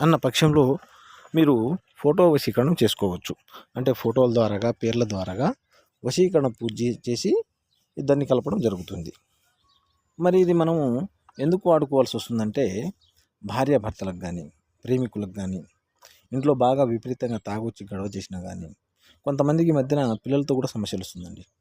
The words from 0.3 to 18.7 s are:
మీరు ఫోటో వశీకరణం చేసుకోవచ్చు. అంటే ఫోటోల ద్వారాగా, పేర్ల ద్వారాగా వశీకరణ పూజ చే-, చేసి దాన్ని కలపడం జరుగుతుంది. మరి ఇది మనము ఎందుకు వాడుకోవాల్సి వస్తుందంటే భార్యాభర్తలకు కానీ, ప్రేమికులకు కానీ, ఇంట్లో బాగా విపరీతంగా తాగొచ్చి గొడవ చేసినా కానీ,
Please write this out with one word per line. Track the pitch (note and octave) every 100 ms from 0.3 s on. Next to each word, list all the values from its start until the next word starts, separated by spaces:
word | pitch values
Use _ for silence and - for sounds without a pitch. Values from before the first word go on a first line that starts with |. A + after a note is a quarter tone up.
| - D#3 D3+ B2+ C#3+ - - - - -
మీరు | D#3+ D3 B2 A#2 F#3 - -
ఫోటో | C#3+ F3 F3
వశీకరణం | D3 - A2+ C3+ E3+
చేసుకోవచ్చు. | A2 - G2 F2 - D#2 _ - - A#2
అంటే | B2+
ఫోటోల | A#2+ A2+ A#2+ B2+
ద్వారాగా, | A#2 G#2+ G2+ A#2
పేర్ల | A2+ A2+ A2+
ద్వారాగా | A2+ G2 F#2 F#2 D#3 C#4 _ _ _ _
వశీకరణ | B2 E3+ F3+ E3 C3+
పూజ | A2 A#2 A2
చే-, | A#2+ G#2+ -
చేసి | A#2+ G3+ G#4+ - _ _ _ _ -
దాన్ని | C#3 C#3 C3+
కలపడం | C3 B2+ G#3
జరుగుతుంది. | A2+ F#2 E2+ F#2+ D#2+ - _ _ _ _ _ _ _ _ _ -
మరి | F3+ F#3
ఇది | F3+
మనము | E3+ E3 E3 C#3 B2 G3 _ _ -
ఎందుకు | C#3+ F#3 F3
వాడుకోవాల్సి | D#3 C#3+ C3+ A#2+ A#2
వస్తుందంటే | - A2+ G#2+ A#2+ A2+ F#2+ E3 - _ _ _ _
భార్యాభర్తలకు | G#2 G#2+ C3+ C3+ G#2+ - G2 F2+
కానీ, | F2+ F2 D2+ _ _ _
ప్రేమికులకు | A2+ B2+ B2 G#2+ G2
కానీ, | F#2+ F#2+ F#2 - _ _ _ - _ _
ఇంట్లో | C3 C#3+
బాగా | C3+ B2 C3+
విపరీతంగా | C3 A#2 B2 B2+ B2 A2+
తాగొచ్చి | - G#2+ A2+ -
గొడవ | G2+ G2 G2+ G2
చేసినా | - F#2
కానీ, | F2+ F2+ E2+